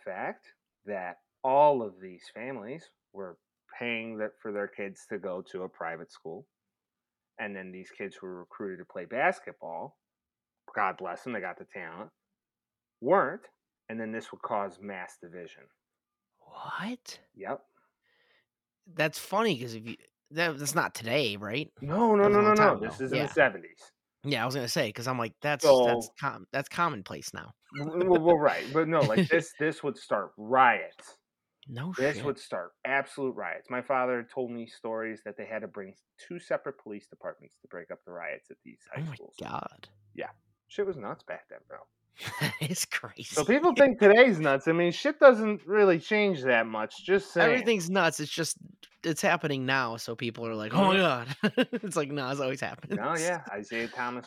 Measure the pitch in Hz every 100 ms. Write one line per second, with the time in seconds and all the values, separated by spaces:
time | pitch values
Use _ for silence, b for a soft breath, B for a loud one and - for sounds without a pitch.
0 | 101 95 143 214 _ _ _ _ 101 98
1 | 90 87 _ _ 131 139 147 135 107 92
2 | 95 87 - 107 123 131 107 165 - _
3 | _ 98 92 82 _ _ _ - 120 113
4 | 113 107 107 - 110 101 101 - 101 92
5 | - 104 95 90 92 95 92 - 82 82
6 | 82 - 82 85 - _ _ _ _ _
7 | _ _ _ - 107 98 92 92 92 -
8 | 98 - 95 90 87 - 101 90 87 95
9 | 82 120 170 190 - - 82 82 135 _
10 | _ _ _ _ _ _ - - 95 -
11 | 92 90 127 110 90 90 95 98 82 87
12 | 110 _ _ _ _ _ _ _ _ -
13 | 123 190 139 196 - _ _ _ - 113
14 | 110 113 - - - 107 98 85 101 95
15 | 90 - 87 87 82 - 69 _ _ _
16 | _ _ _ _ _ - - - 202 247
17 | - - _ - 95 135 _ _ _ _
18 | _ _ _ _ _ _ _ _ - 160
19 | 156 - - 196 226 127 123 113 113 -
20 | _ _ _ 151 170 143 143 156 110 -
21 | 113 143 117 101 104 123 156 - 139 185
22 | 233 208 202 202 214 214 208 110 110 -
23 | 131 127 113 160 131 95 82 - - _
24 | _ _ 143 123 120 135 120 165 113 113
25 | 120 127 113 - 147 147 151 131 120 120
26 | 113 - 139 117 95 135 135 - 175 117
27 | - 73 - 92 - - _ 143 151 170
28 | 185 170 165 160 143 - 120 151 160 165
29 | 117 113 175 165 160 - 151 151 147 -
30 | - 107 90 - 107 131 123 101 82 -
31 | - - _ _ _ _ - 120 165 175
32 | 139 110 139 135 - 101 87 _ 127 139
33 | 143 - 135 110 90 85 - 123 120 131
34 | 127 123 117 135 123 120 117 - 113 110
35 | 110 107 107 104 101 110 104 104 95 -
36 | _ - - 175 - 151 143 - 107 104
37 | - - 87 78 76 _ - 90 85 85
38 | - 87 80 62 - - - 57 - -
39 | 160 131 - - - - - - - _
40 | _ - - - _ _ _ - 196 160
41 | 104 160 - 82 - - - - - _
42 | _ - - 988 143 - 151 185 - -
43 | 117 - - 156 151 269 349 254 277 220
44 | 202 220 254 165 151 139 165 170 175 165
45 | 285 294 285 220 220 208 160 208 196 165
46 | - 214 202 160 131 117 113 110 107 -
47 | - 196 - 170 233 247 220 214 165 190
48 | 165 - 151 - 156 - - - - _
49 | 165 151 196 175 151 135 127 135 123 117
50 | - 113 120 113 113 110 107 143 196 190
51 | 175 123 120 139 214 - 240 240 202 165
52 | 139 147 127 143 131 135 92 - - 190
53 | 131 165 170 170 131 101 104 117 117 -
54 | 123 123